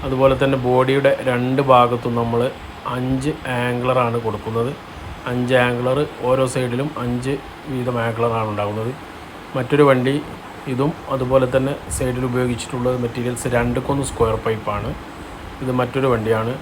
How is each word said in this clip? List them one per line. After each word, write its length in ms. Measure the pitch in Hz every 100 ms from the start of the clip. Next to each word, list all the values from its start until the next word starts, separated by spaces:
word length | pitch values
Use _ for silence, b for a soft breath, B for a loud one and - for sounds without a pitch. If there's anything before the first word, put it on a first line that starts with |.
| 139
അതുപോലെ 280 | 131 135 131
തന്നെ 180 | 135 135
ബോഡിയുടെ 520 | 123 123 131 135 135 139 127
രണ്ട് 340 | 123 123 131 131
ഭാഗത്തും 440 | 123 120 120 120 120
നമ്മൾ 200 | 117 117 123 - - - -
അഞ്ച് 360 | 123 127 131 139 156 131 123
ആംഗിളറാണ് 580 | 123 120 127 127 120 117
കൊടുക്കുന്നത്. 480 | 110 104 113 117 120 147 - - - - 127
അഞ്ച് 240 | 123 123
ആംഗിളർ, 440 | 131 123 120 123 135 147 - 123
ഓരോ 180 | 131 131
സൈഡിലും 360 | 131 123 120 147 131
അഞ്ച് 300 | 123 123 131 139 - - -
വീതം 240 | 131 123 120
ആംഗിളറാണ് 460 | 117 113 117 110 107
ഉണ്ടാകുന്നത്. 380 | 104 104 107 113 151 - - - - - 135
മറ്റൊരു 260 | 120 147
വണ്ടി 320 | 143 127 127 143 - - - - -
ഇതും, 260 | 123 143 - -
അതുപോലെ 420 | 131 127 135 127 135
തന്നെ 200 | 135 143 - -
സൈഡിൽ 260 | 131 123 131
ഉപയോഗിച്ചിട്ടുള്ള 600 | 123 127 117 - 127 123 127
മെറ്റീരിയൽസ് 440 | 120 120 120 123 127 120
രണ്ടുക്കൊന്ന് 480 | 120 120 127 143 131
സ്ക്വയർ 260 | - 113 110 113
പൈപ്പാണ്. 480 | 110 104 101 123 151 - - - - - -
ഇത് 100 | 131 127
മറ്റൊരു 260 | 123 135 131
വണ്ടിയാണ്. 480 | 113 110 113 110 131